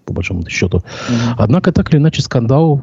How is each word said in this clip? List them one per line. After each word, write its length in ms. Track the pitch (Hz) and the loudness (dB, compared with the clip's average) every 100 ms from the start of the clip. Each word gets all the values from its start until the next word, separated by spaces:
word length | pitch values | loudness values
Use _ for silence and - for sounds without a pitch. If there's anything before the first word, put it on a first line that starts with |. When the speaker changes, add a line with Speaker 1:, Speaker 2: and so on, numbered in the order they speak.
Speaker 1:
по 80 | - | -10
большому 340 | 92 95 90 80 | -6 -6 -6 -6
счёту. 360 | - 95 90 - - - | -2 0 -2 -4 -10 -4
Speaker 2:
Мгм. 280 | 120 120 123 | -2 -2 0
Speaker 1:
Однако, 340 | 107 165 185 | 2 2 2
так 180 | 165 190 | 0 2
или 80 | 151 | 2
иначе, 220 | 156 - | 2 0
скандал 640 | - 135 117 135 165 139 | -2 0 2 2 2 0